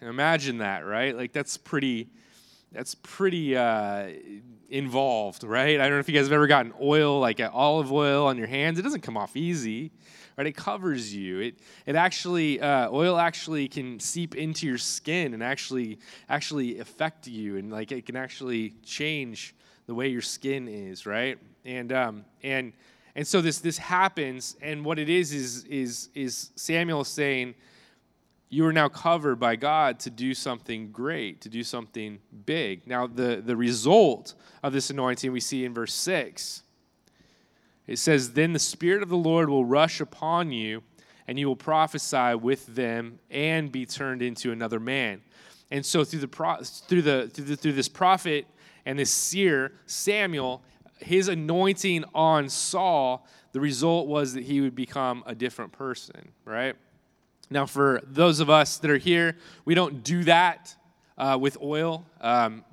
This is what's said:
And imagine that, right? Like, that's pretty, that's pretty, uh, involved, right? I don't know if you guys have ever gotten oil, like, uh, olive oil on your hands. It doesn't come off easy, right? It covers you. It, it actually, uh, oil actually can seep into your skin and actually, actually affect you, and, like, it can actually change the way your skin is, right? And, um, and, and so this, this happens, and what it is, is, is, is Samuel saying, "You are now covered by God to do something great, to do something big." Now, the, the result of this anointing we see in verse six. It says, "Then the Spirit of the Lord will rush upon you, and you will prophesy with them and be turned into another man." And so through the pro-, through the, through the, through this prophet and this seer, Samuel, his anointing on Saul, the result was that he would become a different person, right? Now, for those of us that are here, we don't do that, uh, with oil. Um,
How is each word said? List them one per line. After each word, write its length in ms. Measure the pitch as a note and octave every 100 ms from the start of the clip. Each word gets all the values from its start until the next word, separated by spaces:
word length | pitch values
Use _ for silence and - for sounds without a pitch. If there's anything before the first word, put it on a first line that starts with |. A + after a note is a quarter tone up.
And 80 | A#2+
imagine 480 | B2 D3+ D#3+ C#3 A#2
that, 280 | G2+ F#2+ E2
right? 300 | G#2+ C3+ A#2+
Like, 180 | B2
that's 220 | D3+ C3+ -
pretty, 540 | - D3+ C3+ A#2 A#2 - _ _ _ _ _
that's 240 | - C3+ -
pretty, 600 | - - F#3+ F3+ D3 B2+
uh, 540 | A#2+ A2 G#2 G2+ G2 D#2 - G#2 B2 A2 -
involved, 760 | C3+ C3+ B2+ C3+ A#2 G2+ - A2+
right? 340 | A#2 C#3+ D3
I 40 |
don't 100 | C3+
know 60 | C#3+
if 100 | C#3+
you 60 | D3
guys 100 | C#3
have 80 |
ever 140 | D3 D3
gotten 260 | C#3+ A#2 -
oil, 400 | C#3 D3+ D3 C#3+
like, 180 | B2 A2
uh, 100 | B2
olive 360 | A#2 C#3+ D#3 C3+
oil 320 | C#3+ C#3+ C#3+ C#3
on 120 | B2+
your 100 | A2+
hands. 300 | C3+ D#3 E3
It 40 |
doesn't 180 | F#3+ G3
come 160 | - A2
off 220 | G2+ C3
easy, 540 | E3+ E3 A2+ A2 D#3+ _ - - - -
right? 80 | D3
It 120 | C#3+
covers 580 | - G#3 F#3 C3+ G#2+ G2+
you. 240 | F#2+ F#2
It, 200 | A#2+ - - - -
it 100 | D3+
actually, 640 | F3+ - F3+ F3 D#3 C3+
uh, 300 | D3 C#3 A#2
oil 260 | C3 F3 F3
actually 520 | E3+ - - D#3 C3+
can 280 | D3 B2+ A#2
seep 380 | - E3+ E3 -
into 320 | D#3 D#3 D#3
your 100 | B2
skin 560 | - - - F3 D3+
and 80 | A2+
actually, 580 | A#2+ C3+ - C3 A2+ G#2 - - -
actually 520 | C#3+ - D3 B2 A2+
affect 480 | A2+ - D#3+ - C3
you, 280 | A2+ G#2 G2
and, 160 | G#2
like, 220 | G#2+ A2
it 120 | B2+ A2
can 120 | B2+
actually 540 | C3 - B2+ A#2 A2 G#2+
change 720 | - - D3+ D#3 B2+ G#2+ - _ _ _ -
the 80 |
way 160 | A#2+ C3+
your 120 | A#2+
skin 460 | - - C3+ C3+ B2
is, 380 | G#2 G2 F#2 G#2
right? 340 | G#2+ B2+ B2+ - _
And, 300 | B2+ B2+ A#2+
um, 320 | C3 B2 G#2 G2+ _
and, 300 | C3+ C3+ B2 - _ _ _ -
and 100 | D3
so 140 | F#3+
this, 200 | E3 D3
this 180 | E3 D3+
happens, 800 | - F3+ F#3+ E3 C#3 B2+ - -
and 220 | C#3+ D3+
what 160 | D3+ D#3+
it 80 | D3+
is, 240 | F3 E3
is, 320 | C#3+ B2+ A#2+ -
is, 400 | C#3+ B2 A#2 -
is 360 | C#3+ C3 - - -
Samuel 480 | - E3 E3+ D#3 C3+
saying, 500 | - C#3+ C3 B2+ A#2 _ _ _ _ _ _ _ _ -
"You 160 | C#3 D#3+
are 80 |
now 160 | D#3+ D3
covered 480 | - E3 E3+ D3 A#2
by 180 | A#2+ A2+
God 440 | C#3+ D#3 C#3+ A#2
to 80 | B2+
do 240 | A2+ B2+
something 580 | C3 C#3 A#2+ - A2 G#2+
great, 500 | G#2+ C3+ D#3+ G#2 D#2
to 80 | A2
do 140 | A#2
something 560 | A#2 B2+ A2 A#2 G#2+ G2+ _ G#2+ G2+
big." 400 | D#3+ A2+ F#2 -
Now, 220 | B2 B2
the, 340 | A#2+ B2 A2+ A#2
the 100 | A#2
result 800 | A#2+ A#2+ A#2+ G#3+ F3 G#2+ - - - -
of 80 | C#3+
this 180 | C3+ C3
anointing 420 | C#3 B2+ B2 C3
we 80 | B2+
see 260 | - C3+ B2+
in 80 |
verse 200 | A#2 A2+
six. 680 | - F3 F3+ A2+ - - - _ _ _ _ _ _ _ _ _ _ _ _ -
It 120 | B2
says, 320 | - D3 B2
"Then 220 | A#2+ E3
the 60 | D#3+
Spirit 440 | - - F3 G3+
of 60 | F#3+
the 80 | F3
Lord 320 | D#3+ E3 D#3
will 160 | C#3 A#2+
rush 340 | C#3 E3 -
upon 540 | D3+ - D#3+ E3+ E3+
you, 280 | A#2+ A2 A2 - _ _ _ -
and 100 | B2+
you 100 | C#3+
will 100 | C3
prophesy 760 | - D#3 D#3 D3+ - C#3 B2 A#2
with 300 | A#2 C3+ -
them 520 | A#2 A#2+ A#2 A#2 A#2 _
and 400 | C3+ D3+ D#3+ D3
be 160 | C3 B2
turned 360 | - C#3 B2+
into 320 | B2 A2+ B2
another 260 | A2+ A2+ A2
man." 420 | A2+ C3+ A#2+ G2 _ - - - -
And 160 | C#3 C#3+
so 200 | E3+ D3
through 160 | D#3+
the 80 | C#3
pro-, 320 | - D#3+ D#3
through 380 | B2 - - F3
the, 280 | D3+ C3+ A#2
through 120 | - C#3
the, 120 | C#3+
through 160 | D#3
this 160 | C3+ B2+
prophet 580 | - F#3 F#3 F3 D3 C3+ _ - - -
and 120 | C#3
this 140 | B2+
seer, 600 | - - F#3+ F#3+ C#3 C3+ - -
Samuel, 760 | - - G#3 G3 D3+ C3 B2+ _ _ _ -
his 280 | - F#3 F#3+
anointing 800 | E3+ D#3 E3+ G3 G3 F#3+ E3+ - D3+
on 320 | D#3+ D#3 C#3
Saul, 800 | - - F#3 F#3 D#3 C3 B2+ _ - _
the 80 | C3
result 480 | D3 B2 E3 E3+ D3
was 260 | D3 C3+ B2+
that 100 | B2+
he 160 | C#3
would 120 | C3+
become 480 | B2 B2 C#3+ C3 B2 A#2
a 100 | A2+
different 380 | B2 - G2+
person, 580 | - C3+ A#2+ - - - _ -
right? 320 | A2 C3 - _ _ _ _ _ _ -
Now, 160 | C#3 C#3
for 360 | - C#3 B2+ C3
those 360 | C3+ F3 D3+
of 80 | D3+
us 280 | D#3 D3 -
that 120 | D#3
are 60 | C#3+
here, 400 | F3+ E3+ E3+ E3 - -
we 100 | -
don't 300 | E3+ E3+ C#3
do 220 | A2+ F3 E3
that, 500 | E3+ F3+ D#3+ - - _ _ _ -
uh, 200 | C3+ C3
with 180 | C#3 -
oil. 440 | C#3+ D3+ E3 D#3+ F3 -
Um, 460 | A#2 A#2+ A2+ A2 -